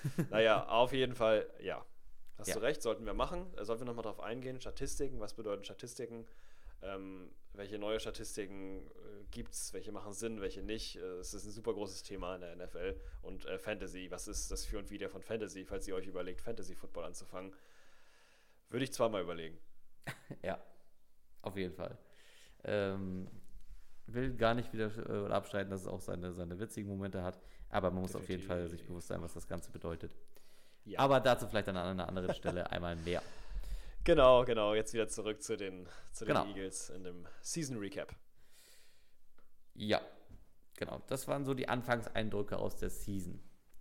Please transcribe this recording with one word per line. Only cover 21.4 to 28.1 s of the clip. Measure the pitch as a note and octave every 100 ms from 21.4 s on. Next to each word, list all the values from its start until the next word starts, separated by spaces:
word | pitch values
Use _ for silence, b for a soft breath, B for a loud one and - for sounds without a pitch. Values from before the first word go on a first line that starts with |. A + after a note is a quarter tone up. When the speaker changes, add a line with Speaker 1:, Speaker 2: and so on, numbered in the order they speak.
Speaker 2:
auf | - G2
jeden | F2+
Fall. | E2+ - - B B B B B B -
Ähm, | G#2 G2 G2 F#2+ F#2 F#2+ - - - - b b b -
will | A#2+ C3 A2
gar | A2+
nicht | A#2+ A#2
wieder, | A2 G#2+ G#2+ -
äh, | G#2+ G2+
abstreiten, | G2+ - G2+ G2
dass | F#2+
es | F#2
auch | F#2
seine, | G2 F2+ F2+
seine | F2 F2 F2+
witzigen | A2 A2+ G2+
Momente | G2 G2 F#2+
hat, | F2+ - B B B
aber | G#2 F#2
man | F#2
muss | F#2